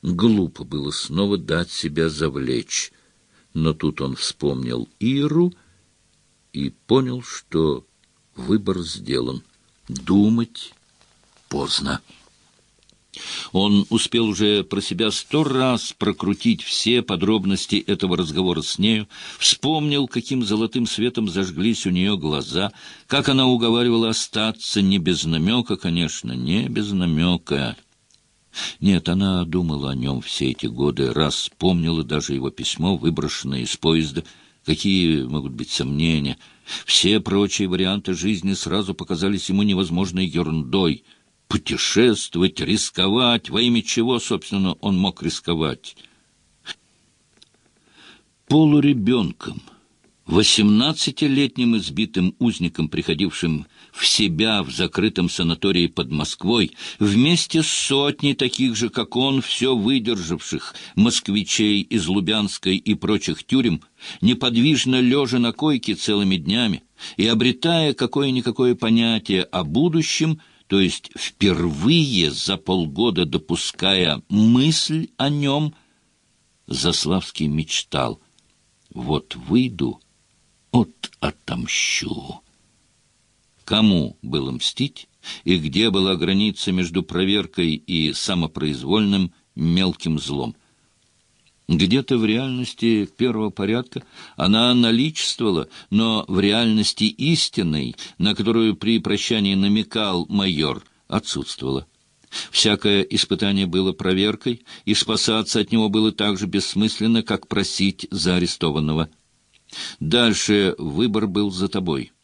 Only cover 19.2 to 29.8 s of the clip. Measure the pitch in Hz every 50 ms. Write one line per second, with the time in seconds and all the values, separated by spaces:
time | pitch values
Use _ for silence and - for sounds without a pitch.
19.2 | - - - - - - - - - 139 160 156 147 151 143 143 139 120 - 127
20.2 | 113 - 135 131 120 98 107 107 113 110 - 127 120 110 - - 110 123 120 -
21.2 | 110 101 82 95 95 92 82 73 92 113 113 - - 98 90 90 92 101 104 95
22.2 | 73 76 76 73 64 - 65 85 95 104 - - - - - - _ _ - 139
23.2 | 139 143 135 131 131 127 127 120 117 117 113 120 123 120 117 117 113 110 110 -
24.2 | - - - 110 110 110 110 - - - - 107 98 95 98 101 82 90 90 80
25.2 | - 80 80 80 78 95 113 123 117 - 104 87 - 92 85 85 85 78 - -
26.2 | - 57 62 64 62 67 85 107 127 131 117 110 107 104 101 95 90 87 80 76
27.2 | 82 90 87 85 - - 71 69 67 58 - - _ _ _ _ _ _ _ _
28.2 | _ _ _ _ _ _ _ - - - - _ - 98 98 85 - - 87 95
29.2 | 98 98 95 90 87 82 80 92 90 82 76 71